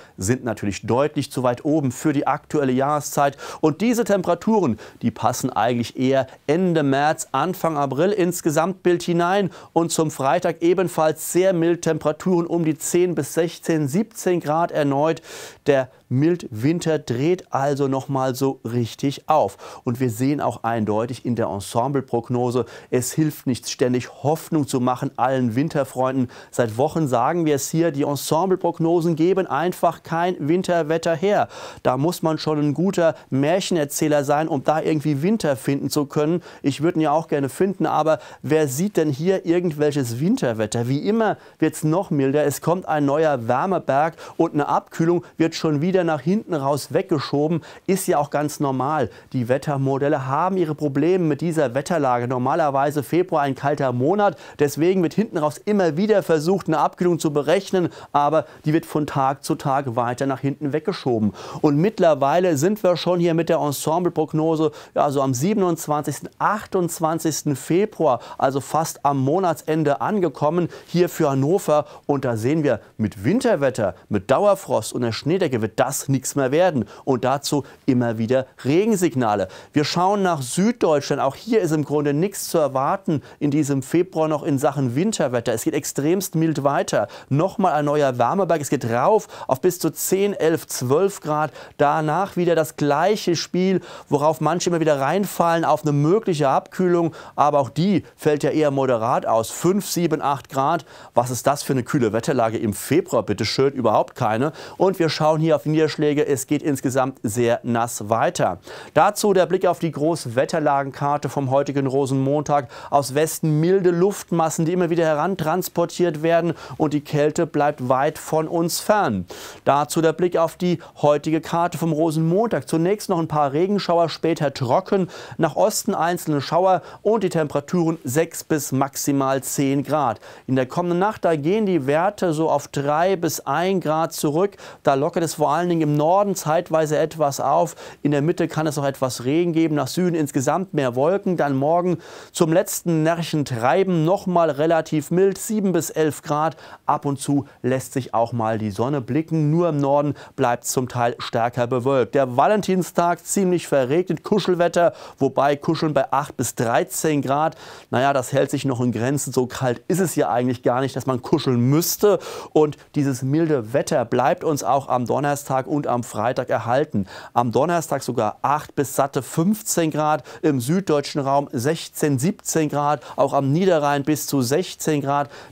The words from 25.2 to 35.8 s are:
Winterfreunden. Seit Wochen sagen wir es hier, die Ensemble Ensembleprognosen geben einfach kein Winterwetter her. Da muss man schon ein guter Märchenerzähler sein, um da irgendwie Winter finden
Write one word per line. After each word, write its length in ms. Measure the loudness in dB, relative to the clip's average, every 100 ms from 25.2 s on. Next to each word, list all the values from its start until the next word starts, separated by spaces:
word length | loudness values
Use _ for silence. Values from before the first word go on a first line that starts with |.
| 0 2 0 0
Winterfreunden. 720 | -2 -2 -4 -2 -2 0 -4 -6 -6
Seit 260 | -2 -2 0
Wochen 300 | 0 0 2
sagen 380 | 2 2 2 0
wir 100 | 0
es 140 | 0
hier, 220 | 0 0
die 120 | 0
Ensemble 380 | -2 -2 -2 0
Ensembleprognosen 760 | 0 0 -2 0 0 2 2 2
geben 320 | 2 0 0
einfach 560 | -2 -2 0 -2 -2
kein 320 | -6 -2 -2 -2
Winterwetter 760 | 0 0 0 0 0 -2 0 0
her. 320 | 2 2 0 -6 -18 -4
Da 140 | -2 0
muss 240 | 0 0
man 160 | -2 -2
schon 220 | -2 0
ein 140 | 0
guter 420 | 0 0 2 0 0 -4
Märchenerzähler 920 | -2 0 0 0 -2 -2 -2 0 2
sein, 240 | 2 0 0
um 160 | -2
da 180 | 0 0
irgendwie 400 | 0 -2 0 0
Winter 340 | 0 0 0 -2
finden 340 | -2 -2